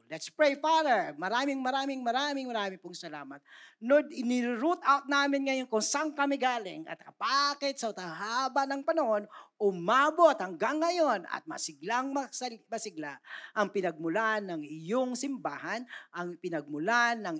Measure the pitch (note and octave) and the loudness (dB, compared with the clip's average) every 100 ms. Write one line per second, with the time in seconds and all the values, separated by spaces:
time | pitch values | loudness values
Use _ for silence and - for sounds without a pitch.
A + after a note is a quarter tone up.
0 | - D#3+ - - D4 C#4 D#4 D#4+ D4+ G#3 | -14 -12 -6 2 2 4 2 4 4 2
1 | D3+ D3 F#3 A#3 C#4+ C4+ B3+ C4+ C#4 C4 | 2 -4 -2 0 0 -2 -2 -2 -2 -4
2 | A#3+ B3+ D4 C#4 B3+ A3+ G3 F#3 F3 F3 | -2 -2 -2 -4 -4 -4 -4 -8 -12 -14
3 | E3 D3+ C3+ C#3 _ - - _ A3+ D4 | -12 -12 -12 -16 _ -20 -20 _ 4 4
4 | D4 B3+ A#3+ B3 A#3+ A3+ D#4 F4+ C4+ C#4 | 4 -4 0 0 0 0 0 2 2 2
5 | C4+ C#4+ C#4+ C#4 C4+ C4 B3+ G#3+ G#3 C#4+ | 2 2 2 2 0 -2 0 0 0 0
6 | D#4 C#4+ C#4+ C#4 B3+ A#3+ F#3+ D#3 D#3+ E3 | -2 0 0 2 0 -2 -6 -10 -12 -14
7 | - - A3 C#4 C#4+ C#4+ C#4 C4+ A3+ F#3+ | -16 -4 0 2 2 0 -4 -2 -6 -6
8 | F3 D#3+ G#3 B3 C4 C4+ C4+ C#4 D4+ D#4+ | -8 -8 -4 -2 0 2 0 0 0 2
9 | A#3 G#3 G#3 - - - G3+ F3+ F3 B3+ | 2 0 -2 -14 -18 0 0 2 4 6
10 | D4+ D#4+ D#4+ B3+ F#3+ D#3+ A3+ D#4 E4+ F4 | 6 8 6 6 -2 -2 0 2 2 4
11 | D4 G3 - - - - - C#3 F3+ A#3+ | 2 2 -2 -8 -8 -8 -8 -8 -2 -2
12 | C#4 C#4 B3+ - B3+ A3+ _ A3 G#3+ D#3 | 0 -4 -4 -6 -8 -10 _ -8 -8 -8
13 | D3 C3+ - - - G#3+ F#3+ G3 F3+ D#3+ | -10 -10 -14 -14 -4 0 0 0 -2 0
14 | E3 G3 A3 G#3+ G3 D#3+ C#3+ D#3+ D#3+ B3+ | 0 2 2 0 -2 -6 -8 -8 -2 0
15 | B3+ A#3+ C#4 A#3+ D#3 C#3 E3 A3+ B3 - | 0 -2 -4 -4 -6 -6 -6 -6 -8 -16
16 | - E3+ F3 E3 F3+ D#3+ D3 D3 F#3 A#3+ | -12 -8 -8 -6 -6 -4 -4 -4 2 4
17 | A#3+ A#3 F#3+ | 4 0 -4